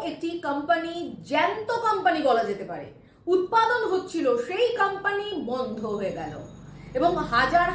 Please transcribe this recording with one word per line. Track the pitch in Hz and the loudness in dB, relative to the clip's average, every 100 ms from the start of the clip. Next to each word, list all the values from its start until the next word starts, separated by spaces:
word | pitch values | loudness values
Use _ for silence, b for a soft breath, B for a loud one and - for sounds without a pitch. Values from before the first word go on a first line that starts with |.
| 339 | -4
একটি | - 339 339 294 | -6 -6 -4 -4
কোম্পানি, | 285 302 339 330 339 277 - - | -2 2 2 0 -6 -8 -10 -2
জ্যান্ত | 302 349 440 427 466 440 | 2 2 0 -2 0 0
কোম্পানি | 403 370 320 277 | 2 2 4 4
বলা | 226 208 | 4 2
যেতে | 202 185 | -4 -6
পারে, | 151 143 - B B - | -10 -12 -16 B B 2
উৎপাদন | 370 359 453 466 480 415 | 2 4 4 4 2 0
হচ্ছিল, | 370 - 330 269 247 - | 0 -2 -2 2 2 0
সেই | 381 480 - | 2 2 2
কোম্পানি | 392 392 403 403 415 359 226 | 0 0 -2 -2 -4 -6 -4
বন্ধ | 254 233 214 214 202 | -4 -4 -6 -4 -4
হয়ে | 190 165 | -4 -4
গেল | 156 147 - - B B B 254 | -8 -10 -14 -16 B B B 2
এবং | 339 359 - | 2 2 0
হাজার | 240 262 339 349 | 2 4 4 4